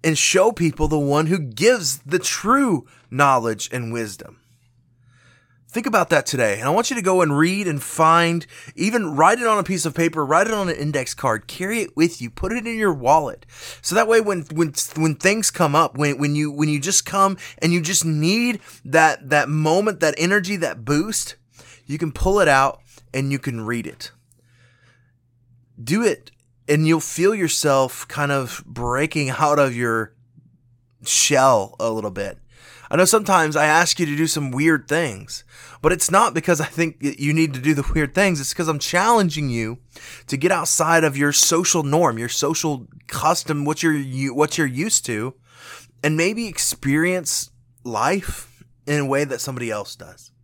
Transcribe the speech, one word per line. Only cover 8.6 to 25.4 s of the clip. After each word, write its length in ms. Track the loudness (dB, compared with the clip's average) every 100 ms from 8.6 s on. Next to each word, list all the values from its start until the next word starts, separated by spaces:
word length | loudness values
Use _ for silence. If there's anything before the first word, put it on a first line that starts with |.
| -20 -4
even 400 | -2 0 -2 4
write 220 | 4 4
it 80 | 2
on 120 | 0
a 40 |
piece 240 | 0 -4 -4
of 80 |
paper, 280 | -2 -2 -2
write 240 | 0 2 2
it 60 |
on 160 | 0 -4
an 80 | -4
index 380 | -4 -4 -6
card, 320 | -4 -2 -2 -6
carry 340 | -10 -6 -4
it 160 | -6 0
with 240 | 0 0
you, 80 | -12
put 240 | -8 -6
it 140 | -6 -6
in 100 | -2
your 160 | -2
wallet. 540 | 0 2 2 2 -10 -18 -20 -18 -12
So 140 | -2
that 120 | 0 4
way 140 | 4
when, 220 | 4 -4 -4
when, 220 | -2 -2 -2 -8 0
when 180 | 0
things 360 | 2 2 2 -2
come 240 | 0 2
up, 220 | 4 2 0
when, 220 | -2 0
when 160 | -2
you, 160 | 0 -2
when 180 | 0 0
you 100 | 0
just 280 | 0 -2 -2
come 320 | 2 2 0 -12 -4
and 160 | 0
you 80 | 0
just 240 | 0 -2
need 560 | 0 0 0 0 0 -4 -10 -20
that, 460 | 0 4 4 0 0
that 180 | 0 0
moment, 520 | 0 2 2 0 0
that 140 | -2 0
energy, 380 | 0 0 0 -4
that 280 | -4 -6
boost, 520 | -2 -2 -2 -6 -8 -14 _ _ -20 -20 -10
you 100 | -6
can 160 | -6
pull 260 | -2 2 4
it 80 | 4
out 340 | 4 4 -2 _ -20 _
and 180 | -6 -4
you 60 | -4
can 260 | -4 -6
read 220 | -6 -6 -8
it. 260 | -14 -18 _ _ _ _ _ _ _ _ _ _ _ _ _